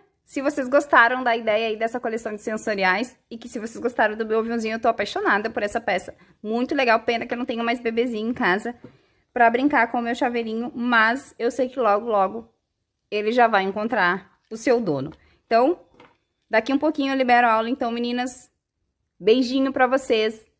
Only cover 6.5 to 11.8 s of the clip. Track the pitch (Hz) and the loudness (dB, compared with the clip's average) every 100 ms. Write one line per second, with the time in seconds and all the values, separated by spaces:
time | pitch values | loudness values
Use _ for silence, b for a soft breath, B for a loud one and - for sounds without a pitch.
6.5 | 233 254 285 247 226 226 233 233 240 254 | -4 -2 0 4 2 2 -4 -4 -6 -4
7.5 | 233 233 247 233 226 247 214 220 247 202 | -4 -2 -2 -2 -2 -2 -2 -4 -2 0
8.5 | 190 233 240 B B B B _ 247 233 | 0 -4 -10 B B B B _ 4 4
9.5 | 240 285 277 240 247 233 240 254 240 226 | 4 2 2 2 -2 -4 -2 -2 -2 -4
10.5 | 220 240 240 240 233 220 262 - - 233 | -6 -6 -6 0 4 4 0 -6 -6 -4
11.5 | 277 254 262 | -2 -4 0